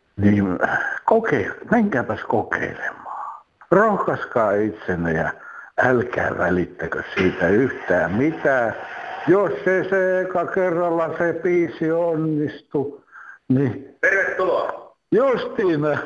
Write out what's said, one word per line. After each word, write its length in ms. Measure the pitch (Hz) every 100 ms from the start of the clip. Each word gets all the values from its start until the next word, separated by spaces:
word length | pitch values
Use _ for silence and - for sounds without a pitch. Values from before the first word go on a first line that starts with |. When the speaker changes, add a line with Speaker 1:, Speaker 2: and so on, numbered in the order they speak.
| _ -
Speaker 1:
niin 420 | 101 104 98 90 - - - -
koke-, 500 | - 226 220 139 92 - -
menkääpäs 500 | 247 202 127 113 - -
kokeilemaan. 1120 | 110 - - - - - - - - - - _ _ -
Rohkaiskaa 840 | 175 220 190 - 135 - 123 107
itsenne 600 | 104 107 104 - 87 82
ja 180 | 80 76 - - - - -
älkää 540 | 117 123 98 - 85 -
välittäkö 640 | 90 90 87 - 80 78 -
siitä 340 | - 92 82 87
yhtään 640 | 104 - - - 87 85
mitään. 600 | 101 151 160 156 135 113 - - - - - -
Jos 260 | 190 185 - 185
ei 220 | 185 185
se 320 | 196 185 185
eka 260 | 185 180 165
kerralla 720 | 190 185 165 175 165 165 160
se 220 | 170 165
biisi 500 | 185 175 165 - 160
onnistu, 1120 | 165 170 160 160 151 147 143 - 147 135 - _ - - - -
niin 480 | 131 135 98 - -
Speaker 2:
Tervetuloa. 960 | 175 196 180 - 185 110 - - - _ _
Speaker 1:
Justiin, 680 | 190 269 240 - - 190 151 151 139